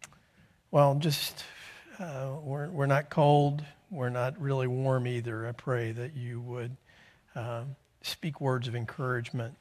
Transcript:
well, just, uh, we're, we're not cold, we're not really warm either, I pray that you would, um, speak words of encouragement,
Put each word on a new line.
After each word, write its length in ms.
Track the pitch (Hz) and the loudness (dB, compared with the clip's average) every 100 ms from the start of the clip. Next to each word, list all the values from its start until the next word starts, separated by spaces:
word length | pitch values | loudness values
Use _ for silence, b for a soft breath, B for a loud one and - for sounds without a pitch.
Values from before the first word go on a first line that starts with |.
| - b b b b b b | -20 b b b b b b
well, 240 | 147 143 | 6 6
just, 500 | 143 160 143 - - - B B B B - | 6 2 0 -2 -8 -16 B B B B -14
uh, 380 | 175 131 135 147 | -10 -8 -6 -6
we're, 280 | 147 143 147 | -6 -6 -4
we're 180 | 170 139 | 0 4
not 240 | 139 147 | 4 4
cold, 540 | 165 143 147 143 147 147 - - | 6 8 8 6 2 -6 -14 -10
we're 180 | 165 123 | -4 -2
not 320 | 123 127 165 | 0 -2 -2
really 280 | 139 135 127 | -2 0 0
warm 400 | 127 131 127 123 | 2 2 2 2
either, 400 | 120 117 110 113 | -2 -4 -4 -6
I 40 | |
pray 380 | 117 139 123 113 | -6 -2 -2 -2
that 260 | 113 123 143 | -4 -8 -8
you 240 | 123 120 | -8 -8
would, 340 | 120 120 117 131 _ b b b b | -8 -8 -8 -12 _ b b b b
um, 400 | 135 117 117 135 135 _ _ | -8 -6 -6 -8 -12 _ _
speak 380 | - - 170 143 | -10 -6 -6 -2
words 280 | 139 127 120 | 0 0 -2
of 80 | 120 | -4
encouragement, 800 | 113 - 127 123 117 127 117 - | -6 -4 -2 -2 -4 -6 -6 -10